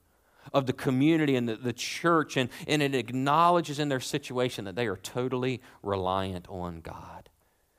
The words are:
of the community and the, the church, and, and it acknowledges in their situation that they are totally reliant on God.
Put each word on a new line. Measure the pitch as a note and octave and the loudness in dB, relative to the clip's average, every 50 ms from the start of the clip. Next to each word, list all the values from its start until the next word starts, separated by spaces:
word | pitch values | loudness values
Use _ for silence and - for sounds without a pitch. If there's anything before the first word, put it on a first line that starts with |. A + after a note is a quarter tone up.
| _ _ _ _ _ _ _ _ - - - | _ _ _ _ _ _ _ _ -10 -2 0
of | C#3 C3+ | 0 2
the | B2+ B2 | 0 -2
community | - - C#3 B2+ B2+ C#3 D#3 E3 D#3+ D#3 C#3 C3+ | -2 0 2 4 4 6 4 4 4 4 4 2
and | B2+ A#2+ A#2 | 2 2 0
the, | A2 G#2+ | -4 -4
the | B2+ B2 A#2 | -4 -4 -4
church, | - - - - - - E3+ E3+ D#3+ D3 - - C#3+ | -4 -6 -8 -4 0 2 4 4 4 2 2 0 -2
and, | B2+ A#2 - - E3+ | -2 -2 -4 -8 -2
and | - D3+ D3+ | 0 2 2
it | D3 C#3 C#3 | 2 2 2
acknowledges | B2+ A2+ A2+ B2 C3 C3 C#3+ C#3+ D#3+ E3+ E3+ F3 F3 D#3+ - D3 C3+ | 0 -2 -2 -2 -2 2 2 4 6 6 6 6 4 2 0 -2 -2
in | D3+ D3 | -2 0
their | C#3 B2+ | -2 -2
situation | - - - D3 - - C3 B2 B2 B2+ - - G#2+ | -2 -4 -4 -4 -4 -4 -2 0 0 0 -2 -4 -8
that | G2 F2+ | -6 -4
they | G#2 A#2+ A2 | -2 -2 -2
are | F#2 F#2+ | -2 -4
totally | - - - B2 B2+ C3 C3 B2 B2 C3 B2+ A2 - - - - - | -8 -6 -4 -4 -2 -2 -2 -2 -2 -2 -2 -4 -8 -14 -20 -10 -4
reliant | G2+ G2+ G2 F#2 F#2 F#2 G2 F#2+ F#2+ F#2 F2+ F2 - | -2 -2 0 0 0 0 0 0 -2 -4 -6 -10 -10
on | G2 F2+ F2 F2 E2+ E2 | -10 -8 -8 -8 -8 -10
God. | D#2 E2+ E2 E2 E2 - - - - _ _ _ _ _ _ _ _ _ _ | -12 -14 -14 -14 -16 -16 -18 -18 -20 _ _ _ _ _ _ _ _ _ _